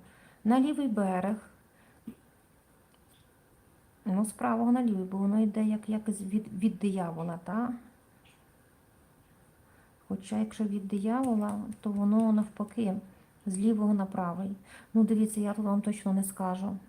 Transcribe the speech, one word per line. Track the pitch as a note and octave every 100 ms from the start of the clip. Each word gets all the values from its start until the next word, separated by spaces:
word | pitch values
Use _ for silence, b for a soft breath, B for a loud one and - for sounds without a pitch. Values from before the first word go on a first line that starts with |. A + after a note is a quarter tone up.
| B B B B
на | G#3+ B3+
лівий | C#4 D4 C#4
берег, | G#3+ G3 F#3 G3 G#3+ - - _ b b b - - _ _ _ _ _ _ _ _ _ _ _ _ _ _ _ _ _ _ G#3+
ну, | F#3+ G#3+
з |
правого | - B3 A3+ A#3
на | B3
лівий, | A#3+ G3
бо | F#3 F#3+
воно | G3 G#3+
йде | A3 A3
як, | G#3+ G#3+ G#3+
як | G#3+ G#3+
з-, | G3
від, | F#3+ G#3 G#3+ F#3
від | G#3+ F3
диявола, | G3+ F#3+ E3+ E3 E3+ E3+
та? | - G#3 B3 A#3+ - _ _ _ - _ _ _ _ _ _ _ _ _ _ _ - _ b b b b _
Хоча, | G3 - G#3+
якщо | G#3+ -
від | G#3+ G3+ G3
диявола, | G3+ G#3+ A#3+ C4+ A3 G#3 G#3 G#3+ G#3+
то | A3
воно | G3+ G3+ G#3+ A3
навпаки, | G#3+ G#3+ - G#3 - G#3 F#3+ - B B _ G3+
з | F#3
лівого | G#3+ G#3+ G#3
на | G#3 F#3+
правий. | F#3+ F3 F3 G3 G3+ B B B
Ну, | A3+
дивіться, | A3 A3 G#3+ G#3+
я | G#3
тут | G3+ G#3
вам | G3+
точно | G#3 G#3+ G3
не | F#3+
скажу. | F#3+ - F#3 F#3 G3 G3